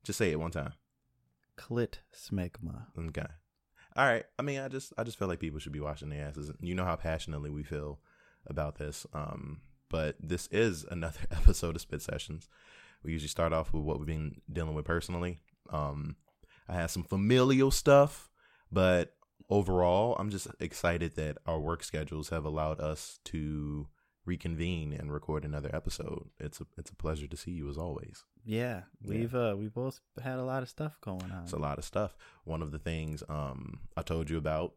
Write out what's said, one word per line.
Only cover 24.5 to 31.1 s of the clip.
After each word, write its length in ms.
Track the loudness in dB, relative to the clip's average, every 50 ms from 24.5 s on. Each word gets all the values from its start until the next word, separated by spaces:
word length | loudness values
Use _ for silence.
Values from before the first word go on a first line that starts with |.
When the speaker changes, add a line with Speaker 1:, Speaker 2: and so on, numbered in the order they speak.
| -2 0 0 -2 0 -2 -2 -4
Speaker 1:
and 220 | -4 -4 -4 -4 -6
record 320 | -4 -2 -2 -2 -2 -2
another 240 | -2 -4 -4 -4 -2 -4
episode. 520 | -2 -2 -4 -4 -4 -6 -6 -6 -8 -10 -12 _
It's 220 | _ -10 -10 -8 -10
a, 60 | -14 _ _
it's 140 | -16 -14 -14
a 40 | -10
pleasure 320 | -4 -2 -2 -2 -2 -4
to 100 | -8 -10
see 140 | -10 -8 -8
you 180 | -6 -6 -6 -6
as 80 | -6
always. 480 | -4 -4 -4 -6 -6 -8 -12 -16 -20 -20 _ _ _ -8
Speaker 2:
Yeah, 380 | -4 -2 -2 -2 -2 -4 -6 -10 -14 -18 _
Speaker 1:
Yeah. 80 | -8 -4
Speaker 2:
we've, 260 | -2 -2 -2 0 0
uh, 200 | 2 2 2 0
we 100 | 0 -4 -4
both 320 | -4 -4 -4 -4 -6 -8 _ _ _ -8
had 180 | -6 -4 -4 -2
a 40 | -2
lot 200 | -2 -2 -2 -4
of 60 | -6
stuff 280 | -6 -6 -6 -6 -6 _
going 320 | -8 -6